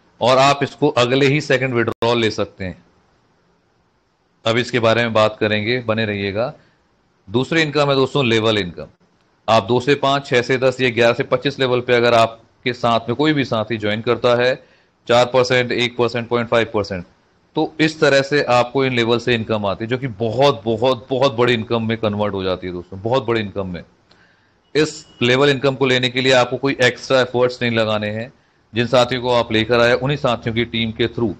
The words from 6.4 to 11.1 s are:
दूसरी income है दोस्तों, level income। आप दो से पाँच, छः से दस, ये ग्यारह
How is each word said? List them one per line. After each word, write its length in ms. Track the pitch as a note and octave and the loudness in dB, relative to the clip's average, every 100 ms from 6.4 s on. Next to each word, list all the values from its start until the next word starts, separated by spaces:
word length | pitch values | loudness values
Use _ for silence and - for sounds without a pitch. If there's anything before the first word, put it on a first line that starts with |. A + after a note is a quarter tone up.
| B2+ - _ _ _ _ _ _ - | -6 -8 _ _ _ _ _ _ -6
दूसरी 320 | G#2+ C3 E3 | -4 -2 0
income 280 | D#3 D3 C#3+ | 0 0 0
है 60 | C3+ | 2
दोस्तों, 300 | C3 C#3+ B2+ | 0 0 0
level 320 | A2+ A2 G#2+ | 2 2 0
income। 300 | F2+ D2+ D2+ _ _ _ _ _ - | -4 -10 -18 _ _ _ _ _ 0
आप 140 | A2+ | 2
दो 160 | G3 B2 | 2 -2
से 160 | B2 C#3+ | 2 0
पाँच, 300 | C3+ C#3 C#3 | 2 -2 0
छः 160 | B2 | -2
से 160 | A#2+ C3 | 0 0
दस, 240 | C3 B2+ | 0 0
ये 100 | B2+ | -2
ग्यारह 220 | A2+ A#2 | 2 2